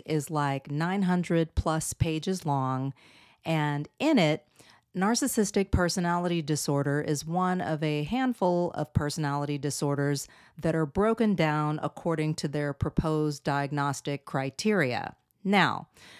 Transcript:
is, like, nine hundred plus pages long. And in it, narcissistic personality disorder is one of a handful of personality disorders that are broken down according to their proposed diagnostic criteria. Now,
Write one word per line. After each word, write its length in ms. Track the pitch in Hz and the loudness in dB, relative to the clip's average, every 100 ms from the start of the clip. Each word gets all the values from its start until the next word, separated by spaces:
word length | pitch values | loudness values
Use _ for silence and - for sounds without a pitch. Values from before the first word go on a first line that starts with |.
| - | -4
is, 260 | 156 139 | -2 -2
like, 400 | 156 143 139 - | -2 0 -2 -4
nine 300 | 147 170 196 | -4 -2 0
hundred 520 | 185 180 170 165 160 | 2 2 2 2 0
plus 380 | - 165 160 - | 0 0 0 -2
pages 540 | - 170 156 165 185 156 | -2 -2 -2 -4 -4 -2
long. 480 | 139 131 131 135 - - - - _ | 0 0 -2 -4 -8 -16 -20 -20 _
And 460 | - 160 147 147 147 - | -4 -2 0 -2 -6 -2
in 180 | 285 285 | 2 4
it, 300 | 156 156 _ _ - - _ 185 | 4 2 _ _ -20 -20 _ -2
narcissistic 760 | 196 233 262 - 202 208 196 | 0 0 0 0 0 2 2
personality 720 | - 175 180 175 175 175 170 | 2 2 0 0 0 0 0
disorder 600 | 147 151 - 143 143 143 | 0 -2 0 0 2 0
is 240 | - 147 156 | 0 -4 -2
one 340 | 175 185 180 | -2 0 0
of 240 | - 156 | -2 -2
a 200 | 156 147 | -2 -2
handful 680 | 147 240 262 240 180 175 175 - | -2 -2 -2 0 2 2 0 -4
of 180 | 151 | -2
personality 640 | - 147 156 143 143 143 147 | 0 0 -2 -2 -2 -2 -2
disorders 720 | 143 - 147 143 139 139 - - - - | -4 -2 -2 0 0 -2 -6 -16 -20 -6
that 180 | 165 160 | -2 0
are 100 | 151 | 0
broken 500 | 190 214 226 220 180 | 2 2 4 2 2
down 460 | 156 151 151 156 | 2 2 0 -2
according 520 | - - 175 160 156 156 | -4 -4 -4 -2 -2 -2
to 120 | 156 | -2
their 240 | 147 147 | -2 -2
proposed 720 | 143 156 - 160 156 151 143 | -2 -2 0 0 2 0 -2
diagnostic 800 | - 143 143 143 143 135 - 143 | -2 -2 0 -2 -2 -2 -4 -6
criteria. 920 | - 143 135 - 214 208 135 113 - - _ _ | -4 -4 -4 -2 2 2 2 0 -6 -12 _ _
Now, 460 | 190 202 147 - - _ - - | 2 4 4 2 -8 _ -20 -20